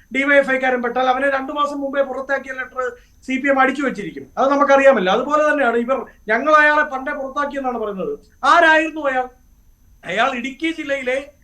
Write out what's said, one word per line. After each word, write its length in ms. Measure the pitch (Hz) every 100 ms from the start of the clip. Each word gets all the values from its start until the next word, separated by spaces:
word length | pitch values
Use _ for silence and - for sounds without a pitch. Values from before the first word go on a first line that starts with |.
| - 262
ഡി 80 |
വൈ 140 | 277 277
എഫ് 140 | 269
ഐക്കാരൻ 300 | 262 262 247
പെട്ടാൽ 280 | 233 240 254
അവനെ 200 | 254 277
രണ്ടു 220 | 269 269
മാസം 300 | 294 285 285
മുമ്പേ 200 | 277 277
പുറത്താക്കിയ 500 | 269 254 262 269 262
ലെറ്റർ 400 | 262 254 254 247 240 _ _ -
സി 120 | 254
പി 120 | 277
എം 100 | 269
അടിച്ചു 220 | 262 277
വെച്ചിരിക്കും. 460 | 269 196 165 139 - -
അത് 140 | 262
നമുക്കറിയാമല്ലോ. 640 | 285 277 269 269 240 185
അതുപോലെ 400 | 214 285 302 302
തന്നെയാണ് 240 | 285 247 240
ഇവർ, 280 | 240 254 214 - -
"ഞങ്ങൾ 260 | 233 285
അയാളെ 300 | 302 302 302
പണ്ടേ 280 | 294 262 269
പുറത്താക്കിയെന്നാണ് 640 | 285 269 294 277 277 262 240
പറയുന്നത്." 420 | 208 196 151 143 - _
ആരായിരുന്നു 580 | 269 330 330 311 320 311
അയാൾ? 260 | 277 262 247 - _ _ _ _ _ _ -
അയാൾ 300 | 196 254 254
ഇടുക്കി 360 | 269 262 320
ജില്ലയിലെ 580 | 320 294 277 247 262 285 -